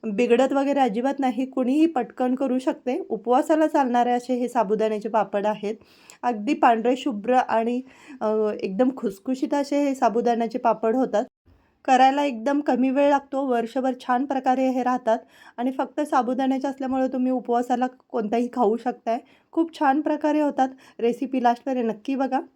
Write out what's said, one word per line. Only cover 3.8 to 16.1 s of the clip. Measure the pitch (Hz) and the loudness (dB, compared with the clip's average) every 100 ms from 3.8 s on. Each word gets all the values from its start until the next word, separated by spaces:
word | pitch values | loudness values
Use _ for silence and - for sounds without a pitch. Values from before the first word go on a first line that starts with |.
| 262 240 240 | 2 2 2
असे | 247 247 | 0 0
हे | 254 240 | -4 -2
साबुदाण्याचे | 240 202 214 220 214 214 | 0 0 2 0 -2 -2
पापड | 214 202 208 202 | 0 0 0 -2
आहेत. | 214 208 220 _ _ _ - | -2 -6 -8 _ _ _ -6
अगदी | 247 226 208 | -4 -4 -2
पांढरे | 311 262 233 233 247 | 2 4 4 2 0
शुभ्र | 294 202 208 | -2 -6 0
आणि, | 254 - 226 226 240 254 - - 269 | 2 2 0 0 -4 -6 -20 -20 -6
अ, | 220 214 214 208 | -2 0 0 -2
एकदम | 196 190 254 262 | -6 0 0 0
खुसखुशीत | 233 196 - 262 302 | -6 -6 -6 -4 -2
असे | 285 285 285 | -2 0 0
हे | 285 269 | 0 2
साबुदाण्याचे | 240 214 240 233 233 247 | 0 2 0 0 -2 -2
पापड | 240 220 226 233 | 0 0 0 0
होतात. | 262 208 254 _ _ _ _ _ - | 0 -2 -4 _ _ _ _ _ 0
करायला | - 262 277 | 4 6 4
एकदम | 285 233 226 285 | -2 -2 -2 -2
कमी | 294 254 262 | 0 0 2
वेळ | 262 285 | 2 2
लागतो, | 277 269 262 277 | 2 0 -6 -2
वर्षभर | 240 226 277 262 254 | -2 -2 -2 -2 -4
छान | - 247 277 | -2 -2 0
प्रकारे | 262 262 254 262 | -2 0 0 0
हे | 254 | 0
राहतात | 247 254 240 226 - _ - - | 0 -2 0 -2 -2 _ -20 -6
आणि | 247 | -4
फक्त | 262 277 - | -2 -6 -4
साबुदाण्याचे | 294 | 0